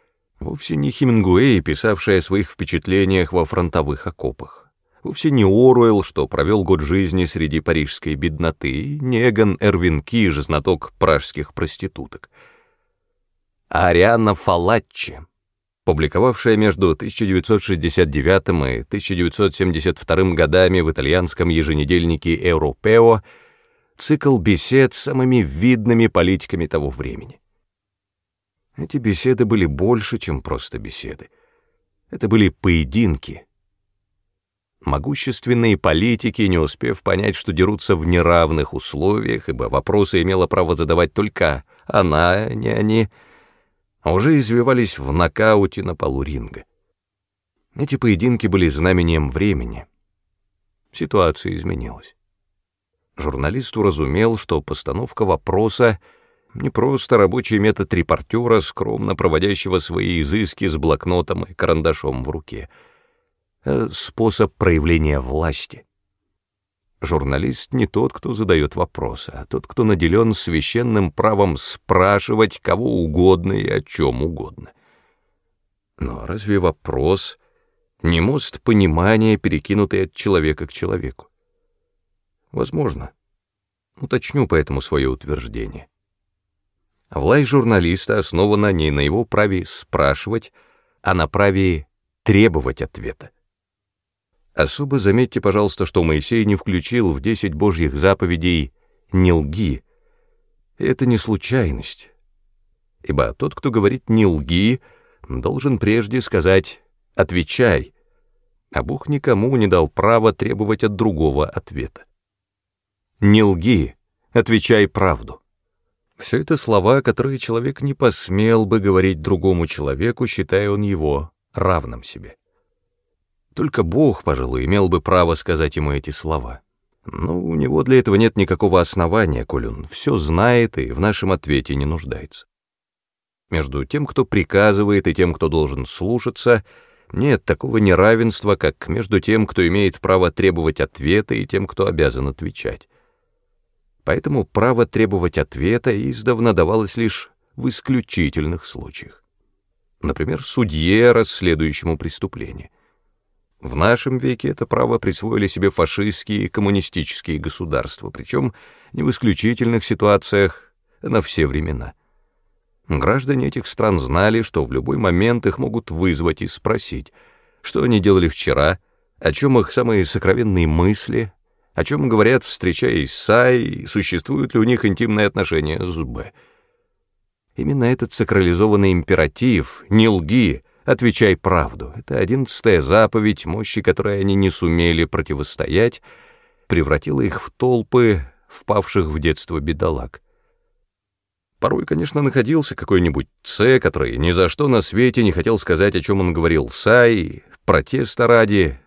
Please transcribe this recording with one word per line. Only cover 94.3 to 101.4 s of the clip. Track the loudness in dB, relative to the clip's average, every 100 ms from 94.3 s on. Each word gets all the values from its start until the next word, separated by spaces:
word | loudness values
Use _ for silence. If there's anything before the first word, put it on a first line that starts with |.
| _ _
Особо | -4 -4 -4 -2 0
заметьте, | 2 2 2 0
пожалуйста, | 0 0 0 -2 -2
что | 0
Моисей | 0 0 0 0
не | 2 0
включил | -2 -4 -2 0 0
в | 0
десять | -2 -2 -4
Божьих | 0 0 2 0 2
заповедей | 2 2 0 0 0 0 -2 -10 _ _ _
«не | 2 4
лги». | 4 0 -4 -4 -4 -10 _ _ _ _ _ _ _ _ -6
И | -4
это | -2 0
не | 0
случайность. | 0 -4